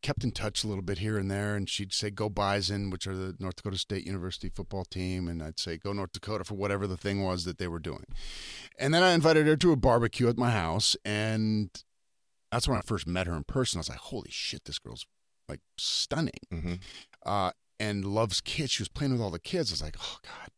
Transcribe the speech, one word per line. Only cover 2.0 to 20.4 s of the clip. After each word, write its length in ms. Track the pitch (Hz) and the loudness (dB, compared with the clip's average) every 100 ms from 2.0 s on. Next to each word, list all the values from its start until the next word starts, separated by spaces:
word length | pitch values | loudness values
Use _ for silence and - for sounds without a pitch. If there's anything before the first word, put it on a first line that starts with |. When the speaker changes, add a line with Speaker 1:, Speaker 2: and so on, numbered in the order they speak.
| 107 | -2
Speaker 1:
"Go 180 | 101 107 | -2 -2
Bison," 600 | 101 101 101 92 101 101 | 2 2 2 2 0 -2
which 180 | 92 95 | -4 -4
are 80 | 95 | -4
the 200 | 95 92 | -4 -6
North 160 | 95 - | -6 -6
Dakota 220 | 104 95 | -4 -4
State 280 | - 98 - | -2 -4 -4
University 440 | 95 90 - 92 | -4 -4 -6 -6
football 340 | - 92 98 | -6 -6 -6
team, 460 | 90 92 92 92 87 | -6 -4 -2 0 -2
and 120 | 85 | -4
I'd 160 | 78 78 | -6 -6
say, 180 | - 82 | -6 -4
"Go 160 | 101 | -4
North 180 | 101 95 | -4 -4
Dakota," 320 | - - 104 | -8 -6 -4
for 120 | 92 101 | -4 -2
whatever 320 | 101 101 98 | 0 0 0
the 100 | 92 | -2
thing 260 | 101 98 | 0 0
was 220 | 95 90 87 | 2 0 -2
that 120 | 80 | -4
they 120 | 90 | -4
were 100 | 85 | -4
doing. 240 | 80 69 - - - - - - - - | -6 -8 -8 -8 -8 -10 -12 -14 -14 -2
And 160 | 139 | 2
then 100 | 165 | 6
I 100 | 185 | 8
invited 340 | 170 156 156 151 | 8 8 8 8
her 80 | 156 | 6
to 160 | 175 | 6
a 60 | 143 | 6
barbecue 500 | 131 117 117 - 120 | 6 6 4 2 2
at 100 | 120 | 4
my 140 | 120 | 4
house, 460 | 110 80 90 - - - | 2 2 2 2 2 0
and 640 | 104 110 110 110 107 101 - - _ _ _ _ _ - | 0 2 2 2 2 0 -6 -20 _ _ _ _ _ -4
that's 160 | 117 - | -2 0
when 100 | 120 | 0
I 40 | |
first 260 | - 107 82 | 0 -4 0
met 200 | 90 90 | -2 0
her 60 | 82 | -2
in 80 | 71 | -2
person. 320 | - 127 82 | 0 0 -2
I 20 | |
was 100 | 78 | -4
like, 100 | - | -8
"Holy 300 | - 120 - | -10 -10 -8
shit, 360 | - - - - | -8 -6 -8 -8
this 120 | - | -10
girl's, 280 | - 58 - _ _ _ - | -8 -12 -14 _ _ _ -12
like, 140 | - _ - | -12 _ -6
stunning." 560 | - - - 156 160 - - | -2 0 0 0 -2 -4 -8
Speaker 2:
Mm-hmm. 200 | 85 87 90 - - - - - | -4 -4 -4 -8 -18 -20 -10 -2
Speaker 1:
Uh, 260 | 101 92 - _ - | 2 2 -2 _ -4
and 240 | 107 101 | -2 0
loves 380 | 98 104 113 - | 0 2 2 0
kids. 300 | - - 143 | -2 -2 -2
She 80 | - | -2
was 80 | 101 | -2
playing 240 | - 143 | -2 0
with 80 | 127 | 2
all 100 | 104 | 0
the 80 | 85 | -4
kids. 320 | - 180 160 | -2 -2 0
I 40 | - | -2
was 60 | |
like, 120 | 76 - | -4 -6
"Oh, 160 | - - | -8 -10
God, 280 | - - | -14 -16